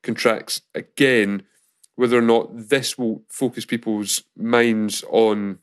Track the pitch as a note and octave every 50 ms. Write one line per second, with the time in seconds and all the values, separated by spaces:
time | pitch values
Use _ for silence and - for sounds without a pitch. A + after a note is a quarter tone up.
0 | - - A2+ - - A#2 A2 - - - - - _ _ _ - - _ _ -
1 | C#3+ C3 B2+ A2+ G#2 G2+ G2+ G2 - _ _ _ _ _ _ _ _ _ _ -
2 | B2 A#2 B2 A#2+ A#2 A#2 A#2 A2+ - - - A#2 A2 G#2+ C#3+ C3+ B2+ - - -
3 | B2 A2+ G#2+ - _ _ - - C3+ B2 B2 A#2+ A2+ - A#2+ A2+ - A2+ G#2+ G#2
4 | G#2 G2 - - _ _ _ - A2 A2+ A#2+ A#2+ A#2+ A#2+ A2 A2 G#2+ G#2 G2 -
5 | - - - A2+ A2+ A2 G#2 G#2 G2+ G2 F2+ -